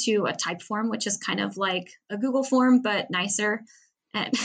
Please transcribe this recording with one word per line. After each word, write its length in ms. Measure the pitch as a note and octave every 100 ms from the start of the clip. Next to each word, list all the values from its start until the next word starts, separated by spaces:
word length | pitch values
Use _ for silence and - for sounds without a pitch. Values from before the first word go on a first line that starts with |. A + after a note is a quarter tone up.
| A3+
to 180 | G#3 C3
a 80 |
type 280 | - E3+ F3
form, 280 | - G#3+ A3+
which 180 | A3 G#3
is 80 | G#3
kind 240 | - F#3+
of 160 | G3+ G3
like 380 | F#3+ F#3 F3+ - -
a 80 | G3+
Google 260 | C4 C4
form, 380 | C4 B3+ B3+ B3+
but 280 | A3 G3 -
nicer. 520 | F3+ G3+ - G#3+ A3 - - _ _ _
And 200 | G#3+ - B3+